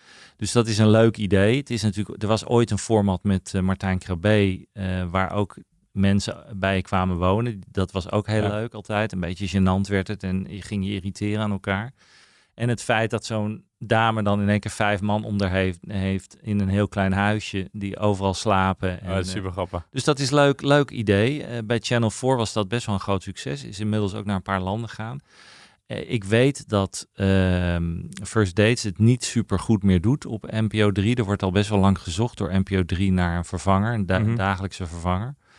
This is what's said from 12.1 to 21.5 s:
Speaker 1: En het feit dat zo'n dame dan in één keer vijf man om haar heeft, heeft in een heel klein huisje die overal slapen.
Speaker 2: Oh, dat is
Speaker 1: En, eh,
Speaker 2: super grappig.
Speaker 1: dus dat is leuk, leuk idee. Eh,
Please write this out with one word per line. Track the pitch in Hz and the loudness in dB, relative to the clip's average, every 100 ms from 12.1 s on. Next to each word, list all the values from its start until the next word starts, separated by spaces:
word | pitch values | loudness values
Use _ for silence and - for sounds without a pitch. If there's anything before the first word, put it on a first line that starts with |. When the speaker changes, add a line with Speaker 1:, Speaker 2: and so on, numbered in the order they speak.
| _ _ _ _ | _ _ _ _
Speaker 1:
En | - 120 | -6 -4
het | 117 | -2
feit | - 113 113 | 0 0 0
dat | 113 | -2
zo'n | - 110 104 107 - _ | -4 -4 -4 -6 -14 _
dame | 107 113 113 110 | 0 2 4 2
dan | 101 101 | 2 2
in | 101 | 2
één | 104 | 2
keer | 101 | 0
vijf | - 104 104 | 0 0 2
man | 104 104 | 0 -2
om | 110 104 | -2 -2
haar | 98 | 0
heeft, | 92 95 90 - | 2 0 -2 -8
heeft | 101 95 95 - - | -4 -2 -2 -6 -14
in | - 104 | -4 -2
een | 98 | 0
heel | 98 104 | 2 0
klein | - 95 | 0 0
huisje | 95 101 107 - 101 92 | 2 0 0 -4 -6 -6
die | 107 98 98 | -8 -8 -2
overal | 107 98 98 | 0 2 0
slapen. | 92 113 95 95 92 95 90 | 0 2 4 2 0 -4 -6
Speaker 2:
Oh, | 95 | -4
dat | |
is | |
Speaker 1:
En, | 95 | -2
eh, | |
Speaker 2:
super | 92 95 95 | -2 -6 -6
grappig. | 90 87 90 - | -6 -6 -6 -8
Speaker 1:
dus | 135 | -4
dat | 143 139 | 0 0
is | 135 | 2
leuk, | 147 143 135 | 4 4 2
leuk | 139 147 139 | 2 4 2
idee. | - 107 98 117 147 | -2 2 4 4 0
Eh, | - | -6